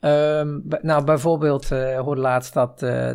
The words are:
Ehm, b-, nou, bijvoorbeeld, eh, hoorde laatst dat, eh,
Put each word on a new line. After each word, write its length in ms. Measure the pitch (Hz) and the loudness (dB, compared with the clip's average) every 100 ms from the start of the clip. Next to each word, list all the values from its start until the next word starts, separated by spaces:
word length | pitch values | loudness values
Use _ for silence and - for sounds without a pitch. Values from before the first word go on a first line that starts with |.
Ehm, 580 | 147 147 151 151 147 147 151 | 2 2 2 0 -2 -6 -6
b-, 140 | 156 | -4
nou, 220 | 156 151 | 0 2
bijvoorbeeld, 680 | 147 156 165 160 151 139 - | 2 2 2 2 2 0 -2
eh, 260 | 135 131 131 | -2 -2 -2
hoorde 200 | 131 135 | -2 -2
laatst 340 | 131 127 127 | 0 0 -2
dat, 280 | 143 123 131 | -2 -2 -2
eh, 280 | 127 123 123 | -4 -2 -2